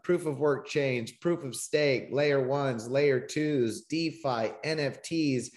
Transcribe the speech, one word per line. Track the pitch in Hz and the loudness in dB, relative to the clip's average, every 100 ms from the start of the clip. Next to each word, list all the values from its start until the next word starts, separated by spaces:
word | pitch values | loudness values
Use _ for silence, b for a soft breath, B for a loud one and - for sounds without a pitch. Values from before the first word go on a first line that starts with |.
proof | - 175 156 | -2 0 -2
of | 135 | 0
work | 147 143 - | 0 0 -2
chains, | 151 135 123 113 | 0 0 -2 -4
proof | - 175 170 | -4 -2 -2
of | 135 110 | -4 -10
stake, | - 151 143 131 - | -2 2 4 2 0
layer | 127 147 139 | 0 2 4
ones, | 127 143 139 117 117 | 2 0 0 -2 -2
layer | 139 147 127 | 2 4 2
twos, | - 151 151 143 117 101 - | 0 -2 0 2 0 -2 -4
DeFi, | 160 160 - 135 117 107 - | -2 -2 -2 -2 0 -2 -4
N | 151 156 | -4 -2
F | 139 - | -2 -4
Ts. | - 165 147 127 113 | -4 0 0 0 -2